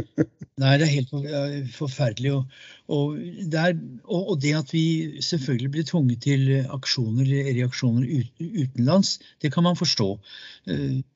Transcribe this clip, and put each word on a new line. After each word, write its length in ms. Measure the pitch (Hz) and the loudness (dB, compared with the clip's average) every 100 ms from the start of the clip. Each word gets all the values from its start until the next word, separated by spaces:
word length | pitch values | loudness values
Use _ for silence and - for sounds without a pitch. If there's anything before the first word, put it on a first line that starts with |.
| - - 156 - - - | 0 0 -2 -4 -12 0
Nei, 160 | 135 139 | 4 6
det 60 | 156 | 4
er 60 | |
helt 160 | 143 131 | 2 -2
for-, 140 | 143 143 | -4 -4
eh, 380 | 143 143 143 131 | -4 -4 -4 -8
forferdelig. 560 | - 147 131 131 101 131 139 | -6 -6 -2 -2 0 0 0
Og, 160 | 131 - - - - | -2 -8 -20 -16 -4
og 220 | 147 147 151 175 175 185 | 0 0 -2 -8 -8 -4
det 80 | 156 | 0
er, 140 | 175 165 131 123 | 2 0 -4 -12
og, 240 | - 180 196 | -4 -2 0
og 20 | 165 | 0
det 100 | 143 | 0
at 160 | 156 143 | 0 0
vi 140 | 165 160 160 160 143 | 0 2 2 -2 -6
selvfølgelig 460 | - 170 131 123 135 | -4 -2 0 -2 0
blir 140 | 151 165 | -4 -2
tvunget 340 | 175 131 117 | 2 2 2
til 220 | 139 139 135 135 131 | 0 2 2 2 0
aksjoner, 560 | 131 - - 113 117 135 139 139 120 | -6 -4 -2 0 0 2 2 0 0
reaksjoner 500 | 123 - 127 117 139 | 0 0 2 2 2
ut-, 320 | 147 113 - | 0 -2 -6
utenlands, 760 | 170 208 131 - 123 185 190 - - _ | -6 -2 -2 0 4 4 4 -2 -12 _
det 80 | 151 | -2
kan 120 | 151 175 | 2 2
man 120 | 175 | 2
forstå, 280 | 156 - 98 107 - - - - - | 0 2 0 -2 -10 -20 -20 -14 -6
eh, 300 | 147 139 135 - | -4 -2 -4 -6